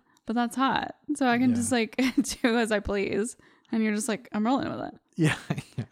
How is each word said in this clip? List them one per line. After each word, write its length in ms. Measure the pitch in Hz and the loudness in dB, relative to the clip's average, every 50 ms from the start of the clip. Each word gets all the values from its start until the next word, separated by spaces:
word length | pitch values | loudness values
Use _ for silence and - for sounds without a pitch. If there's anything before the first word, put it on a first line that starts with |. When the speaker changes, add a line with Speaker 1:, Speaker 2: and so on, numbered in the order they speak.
| _ _ _ _ _ | _ _ _ _ _
Speaker 1:
But 100 | - 220 | -4 -2
that's 200 | 240 240 233 240 | -2 -2 -2 -2
hot. 380 | 247 262 269 - - - - - - _ - 294 | 0 0 0 2 0 -2 -4 -10 -16 _ -6 -2
So 100 | - 277 | 0 2
I 120 | 247 233 247 | 2 4 4
can 120 | 254 254 | 4 4
Speaker 2:
Yeah. 60 | 233 | 4
Speaker 1:
just, 160 | 240 233 - 254 | 2 0 0 2
like, 240 | 240 220 214 - | 0 0 0 -2
<laughs> 460 | - 254 254 - - 226 - - - - | -2 -2 0 0 0 -2 -2 -4 0 0
do 160 | 247 226 240 | 2 4 4
as 140 | 233 220 220 | 2 2 0
I 80 | 208 | 0
please. 560 | 208 - 202 202 196 - - 190 208 247 - _ _ _ _ _ _ _ - | 0 -2 -2 -2 -2 0 0 -2 -2 -2 -6 _ _ _ _ _ _ _ -2
And 100 | 226 220 | 0 0
you're 120 | 220 208 | 2 0
just 140 | 208 214 - | 0 -2 -2
like, 200 | 214 180 - - - | -4 -4 -6 -6 -4
"I'm 140 | 214 214 | 0 2
rolling 240 | 226 269 262 - - | 2 2 2 0 -2
with 100 | - - - - | -6 -6 -8 -10
it." 60 | - - _ _ _ | -10 -14 _ _ _
Speaker 2:
Yeah, 180 | - 160 151 123 - - | 2 2 2 2 0 -4
<laughs> 340 | - 160 - - - - | -6 -6 -6 -6 -10 -8
yeah. 80 | - 110 - | -10 -8 -8